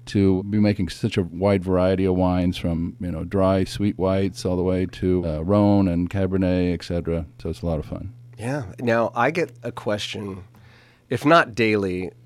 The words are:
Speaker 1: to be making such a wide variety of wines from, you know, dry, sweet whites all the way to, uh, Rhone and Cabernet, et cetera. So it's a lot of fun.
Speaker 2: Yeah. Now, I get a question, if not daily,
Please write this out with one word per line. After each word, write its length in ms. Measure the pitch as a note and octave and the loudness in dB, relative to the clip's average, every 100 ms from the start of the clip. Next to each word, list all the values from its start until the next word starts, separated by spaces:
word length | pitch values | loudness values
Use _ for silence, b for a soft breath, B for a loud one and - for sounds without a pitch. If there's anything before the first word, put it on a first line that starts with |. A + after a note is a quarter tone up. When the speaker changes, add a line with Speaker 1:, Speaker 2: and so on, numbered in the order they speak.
| - | -4
Speaker 1:
to 360 | G#2 G2 F#2 | 2 4 2
be 160 | G2+ G#2+ | 0 2
making 280 | G#2 G2+ F#2 | 2 2 -2
such 280 | - A2 G#2 | -2 -2 0
a 60 | |
wide 400 | E2+ F2 G2+ G2+ | -2 0 2 2
variety 420 | F2+ F#2 F#2 F#2+ F#2+ | 2 2 4 2 2
of 100 | F2+ | 2
wines 420 | F2+ F2+ F2+ - | 2 2 0 0
from, 380 | F2 E2 F2 - | -2 -2 -4 -6
you 100 | F2 | -6
know, 140 | E2 E2+ | -6 -4
dry, 380 | G2 F#2+ F#2+ F#2 | 2 2 2 0
sweet 320 | - G2+ - | -2 -2 0
whites 460 | F#2 F#2+ G2 - F#2 | 0 0 -2 -4 -4
all 100 | F2+ | 0
the 80 | |
way 220 | F2+ F#2 F#2 | 0 0 -2
to, 400 | - F#2 F2+ E2+ | -2 0 0 0
uh, 120 | D#2 | -2
Rhone 440 | E2 G#2 G#2 G2+ F#2 | 0 4 4 4 2
and 200 | E2+ F2 | 0 -2
Cabernet, 640 | G2 F#2+ F#2+ F#2 F2+ F2+ | -2 0 0 2 2 0
et 100 | E2+ | -2
cetera. 420 | - F2 D#2+ E2 D#2+ - | -4 -4 -2 -4 -6 -10
So 80 | E2+ | -10
it's 120 | E2 | -6
a 40 | E2+ | -4
lot 140 | D#2 | -4
of 60 | D2+ | -6
fun. 280 | D#2+ F#2+ - - - | -10 -12 -16 -20 -12
Speaker 2:
Yeah. 260 | A#2 D3 G2 - | -8 -6 -8 -6
Now, 320 | A#2+ A2+ A2 | 0 0 0
I 160 | A#2 B2+ | 0 0
get 220 | E3 D#3 - | 0 -4 -6
a 120 | A#2 | -12
question, 680 | - A#2 G#2 - G#2 G2+ F#2+ F#2+ b b b b b - | -8 -4 -4 -6 -8 -10 -12 -16 b b b b b -6
if 160 | A#2+ C#3+ | 0 4
not 280 | E3+ C#3+ | 4 4
daily, 580 | A2+ A2 G#2+ G2 F2+ F#2 - | 0 2 2 0 -4 -6 -12